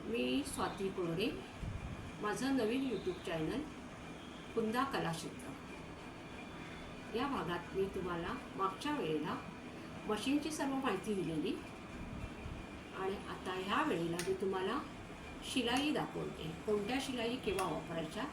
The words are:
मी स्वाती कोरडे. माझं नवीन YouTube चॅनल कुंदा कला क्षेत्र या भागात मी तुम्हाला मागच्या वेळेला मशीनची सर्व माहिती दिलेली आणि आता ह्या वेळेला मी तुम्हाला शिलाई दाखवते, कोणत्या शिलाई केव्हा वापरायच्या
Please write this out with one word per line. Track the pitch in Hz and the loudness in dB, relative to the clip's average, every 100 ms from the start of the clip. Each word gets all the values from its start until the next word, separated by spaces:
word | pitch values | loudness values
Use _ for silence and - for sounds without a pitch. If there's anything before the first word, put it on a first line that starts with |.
मी | 202 233 247 262 285 | 0 0 4 2 2
स्वाती | - 190 - 190 | 0 -2 2 0
कोरडे. | 190 170 165 233 311 - - - - - - - - | 2 2 4 2 2 -6 -6 -4 -2 -4 -6 -6 -2
माझं | 208 - 262 269 | 0 2 4 4
नवीन | 214 254 269 | 6 4 2
YouTube | 202 185 175 - | 2 0 -2 0
चॅनल | 165 160 220 302 - - - - - - - - - | 0 2 0 -2 -6 -10 -10 -10 -10 -10 -10 -2 2
कुंदा | 214 233 | 4 4
कला | - 190 165 | 4 4 2
क्षेत्र | 165 - - - - - - - - - - - - - - - - - - - 214 | 0 -4 -6 -8 -8 -10 -10 -10 -10 -10 -10 -10 -10 -10 -8 -8 -8 -8 -8 -4 0
या | 285 | 2
भागात | 240 165 170 - 180 | 2 0 0 0 0
मी | 196 196 | 2 2
तुम्हाला | 180 170 175 254 254 180 | 0 0 0 -2 -4 0
मागच्या | 190 - 285 | 0 2 0
वेळेला | 294 175 156 160 254 - - - - - - - | 2 2 2 2 -2 -4 -10 -10 -10 -10 -8 0
मशीनची | 214 - 285 320 | 0 4 4 4
सर्व | 302 277 269 | 0 2 2
माहिती | 254 190 220 | 2 0 2
दिलेली | 202 165 160 190 311 - - - - - - - - - - - - - - | 2 2 2 2 0 -4 -10 -10 -8 -6 -6 -6 -6 -6 -6 -8 -10 -8 -2
आणि | 190 196 - | 0 0 -4
आता | 175 190 185 | -6 -4 -2
ह्या | 190 233 302 | 2 4 4
वेळेला | 180 170 175 180 | 4 2 2 2
मी | |
तुम्हाला | 190 196 190 190 254 - - - - - - - | 2 2 2 2 2 -2 -8 -10 -10 -10 -8 0
शिलाई | 269 233 254 294 | 2 4 4 4
दाखवते, | - - 170 151 - 160 165 - | 4 2 0 -4 -4 -6 -4 2
कोणत्या | 208 202 262 | 4 4 0
शिलाई | 269 247 233 247 | 0 0 0 2
केव्हा | - 185 180 | 2 2 2
वापरायच्या | 156 - 165 160 208 277 | 0 -2 -2 -2 -2 -4